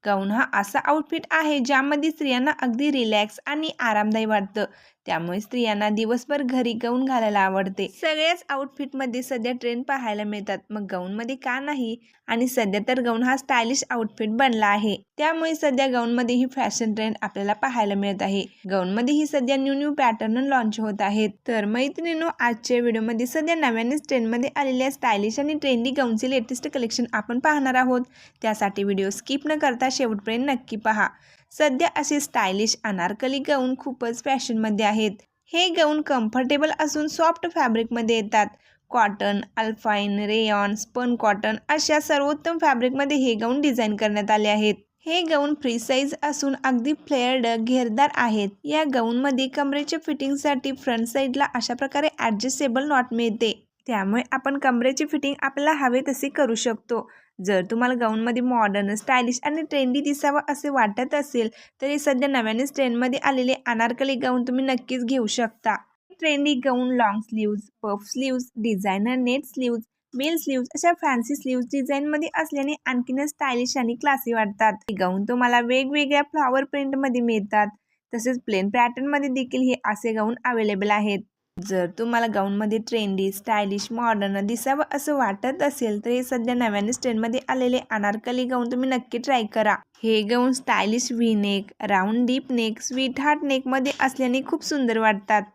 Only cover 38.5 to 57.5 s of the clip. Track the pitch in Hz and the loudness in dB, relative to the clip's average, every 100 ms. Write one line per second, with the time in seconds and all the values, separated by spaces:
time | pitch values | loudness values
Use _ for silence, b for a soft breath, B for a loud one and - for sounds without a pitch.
38.5 | - b b _ 247 208 202 202 202 - | -4 b b _ 2 2 2 0 0 -4
39.5 | - 220 220 226 208 202 202 208 220 220 | -4 -4 -2 -2 0 0 -2 0 0 2
40.5 | 208 202 214 - - 247 240 214 202 214 | 2 0 -2 -6 -4 -2 2 2 2 0
41.5 | 220 - 302 - 302 302 294 285 302 339 | -4 -2 -2 2 2 2 2 2 0 -2
42.5 | 330 320 254 254 269 277 294 254 220 226 | 0 2 4 2 0 0 2 2 2 0
43.5 | 262 294 240 214 208 214 208 202 214 214 | 2 2 2 0 0 0 0 2 2 4
44.5 | 214 214 202 _ _ - 339 330 302 294 | 4 2 0 _ _ -2 -2 2 2 2
45.5 | 294 262 233 233 262 277 - 294 285 277 | 0 -2 -2 0 0 0 -2 -4 0 -2
46.5 | 262 269 247 240 302 - 277 247 262 233 | 0 2 2 2 -2 0 0 2 2 2
47.5 | 233 220 254 240 214 285 285 240 220 196 | 0 2 2 2 2 2 4 2 2 0
48.5 | 202 285 302 311 254 226 240 277 262 262 | -4 -2 0 2 2 2 2 0 0 -2
49.5 | 262 277 285 294 330 320 285 269 277 294 | -2 0 0 -2 -4 -4 -4 -2 -2 0
50.5 | 277 277 269 - 233 226 277 269 262 285 | 0 -2 -4 -2 -2 0 0 0 0 -2
51.5 | 254 - - 269 285 302 - 226 208 247 | -2 -4 -4 -4 0 -2 0 -2 0 -2
52.5 | 262 277 233 294 277 254 233 233 220 226 | -2 0 0 2 0 0 0 -2 0 -2
53.5 | - _ _ - 220 190 220 247 269 285 | -2 _ _ -4 -2 0 0 0 -2 -2
54.5 | 277 277 240 254 269 302 311 277 277 269 | 0 0 2 0 0 -2 -2 -2 -2 -4
55.5 | - 294 311 262 247 269 254 277 277 269 | 0 0 2 2 2 0 -2 -4 0 0
56.5 | 233 247 220 _ 233 - B B - 185 | 2 -2 -4 _ -6 -6 B B -10 0